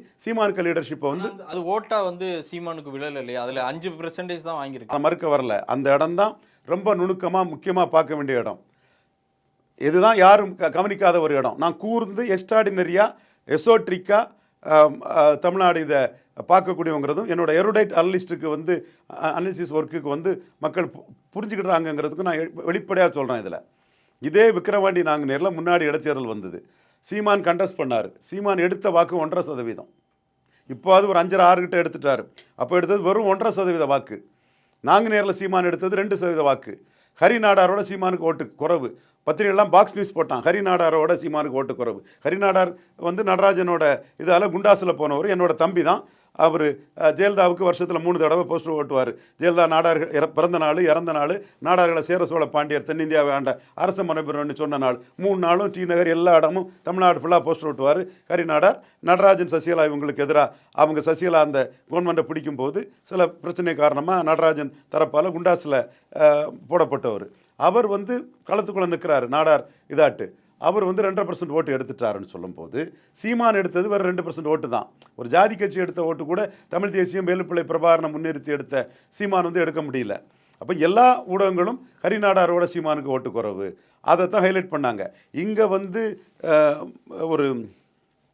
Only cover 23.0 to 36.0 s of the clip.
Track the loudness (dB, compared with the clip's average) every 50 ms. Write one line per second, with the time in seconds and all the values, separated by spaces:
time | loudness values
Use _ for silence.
23 | 2 2 2 -2 -4 -4 -4 -6 -6 -8 -10 -12 -14 _ _ _ _ _ _ _
24 | _ _ _ _ -6 0 4 4 6 6 4 2 -2 -2 0 2 2 2 2 0
25 | 0 0 0 0 -2 -2 -2 -2 -2 -2 -4 -2 0 0 2 2 2 0 -2 -2
26 | -2 -4 -4 -4 -6 -8 -8 -10 -10 -12 -14 -14 -16 _ _ _ _ _ _ _
27 | _ -10 -6 -2 0 0 0 2 2 0 0 0 -2 -4 -4 -6 -4 -2 -2 -2
28 | -2 -4 -10 _ _ -14 -10 -4 -2 -2 0 0 0 0 -2 -2 -2 2 2 2
29 | 2 2 0 -4 -4 -2 -2 -4 -4 -4 -6 -8 -8 -8 -8 -10 -14 -20 _ _
30 | _ _ _ _ _ _ _ _ _ _ _ _ _ -16 -16 -4 2 4 6 6
31 | 6 4 2 2 2 2 4 6 6 6 6 4 2 0 0 0 0 -2 -4 -4
32 | -2 -2 0 -2 -4 -8 _ -20 -20 _ _ -8 -4 0 0 2 2 2 0 0
33 | 2 0 0 2 2 0 0 0 0 -2 -2 0 -2 0 0 0 0 0 0 -2
34 | -2 -6 -14 -16 -16 _ _ _ _ _ _ _ _ _ _ _ 2 4 4 4
35 | 4 2 0 0 0 -2 -2 -4 -4 -2 0 0 0 0 -2 -2 -4 -2 -2 -2